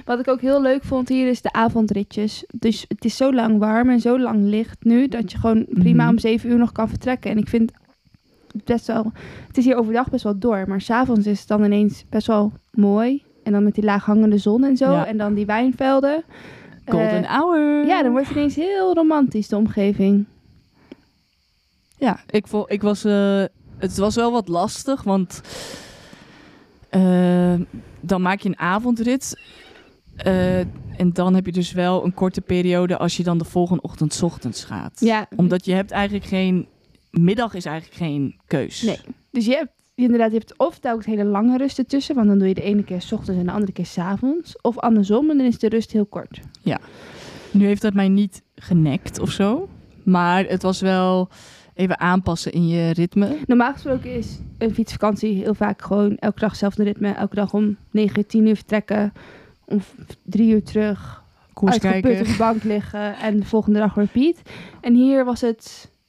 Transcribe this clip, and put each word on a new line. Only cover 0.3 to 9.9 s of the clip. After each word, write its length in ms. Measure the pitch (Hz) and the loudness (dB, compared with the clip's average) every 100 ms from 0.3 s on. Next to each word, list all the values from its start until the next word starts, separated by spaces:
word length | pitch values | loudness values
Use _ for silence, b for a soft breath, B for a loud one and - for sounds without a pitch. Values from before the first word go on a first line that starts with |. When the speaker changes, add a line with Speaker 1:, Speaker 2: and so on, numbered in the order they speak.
| 262 | 0
Speaker 1:
heel 220 | 254 285 | 2 2
leuk 220 | 262 269 | 2 0
vond 240 | - 262 254 | -2 -4 -2
hier 200 | 262 254 | 0 0
is 120 | 247 | 0
de 100 | - | -2
avondritjes. 920 | - 226 226 220 202 208 - 214 - - 233 | 0 0 2 0 0 -4 -4 -6 -6 -14 -4
Dus 260 | 226 214 - | -2 -2 -4
het 160 | 214 | -6
is 120 | 226 - | -4 0
zo 160 | 269 | 0
lang 240 | 262 226 214 | 2 2 2
warm 320 | 214 220 247 | 2 2 4
en 100 | 247 | 4
zo 200 | 233 254 | 4 2
lang 220 | 247 220 | 2 2
licht 400 | 202 214 233 - | 2 0 -2 -2
nu, 240 | 226 233 269 | 2 4 2
dat 240 | 240 208 | -2 -6
je 60 | - | -2
gewoon 280 | 226 220 - | 2 2 2
prima 340 | 202 180 - | 2 6 6
Speaker 2:
Mhm. 80 | 233 | 6
Speaker 1:
om 60 | 233 | 4
zeven 320 | 226 226 233 | 2 0 2
uur 80 | 240 | 2
nog 140 | 240 | 2
kan 160 | - 220 | 0 -4
vertrekken. 420 | 196 247 247 202 | -4 -4 -4 -2
En 80 | 214 | -2
ik 100 | 208 | 0
vind 240 | 233 226 - _ _ _ _ _ _ _ 214 | 0 0 -2 _ _ _ _ _ _ _ -12
best 220 | - 233 - | -2 -4 -2
wel, 260 | 226 220 - B B B | -4 -4 -6 B B B
het 120 | 277 | 0
is 60 | |
hier 120 | 247 247 | 2 4
overdag 340 | 220 | 2